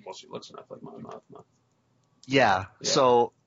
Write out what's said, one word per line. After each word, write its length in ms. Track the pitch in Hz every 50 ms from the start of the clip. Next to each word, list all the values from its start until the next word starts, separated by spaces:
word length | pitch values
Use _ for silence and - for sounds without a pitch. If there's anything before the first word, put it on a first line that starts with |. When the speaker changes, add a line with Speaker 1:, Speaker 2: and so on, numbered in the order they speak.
| -
Speaker 1:
well, 80 | 92 92
she 120 | - -
looks 220 | - - - - -
enough 160 | - - - -
like 120 | - -
Mon 220 | - - - - -
Mothma. 400 | - - - - _ - - - _ _ _ _ _ _ _ _ _ _ _ _ _ _ _ -
Speaker 2:
Yeah. 400 | - 131 139 123 107 95 92 95 - _ _
Speaker 1:
Yeah. 100 | - -
Speaker 2:
So, 440 | - 151 135 127 123 120 120 113 - _ _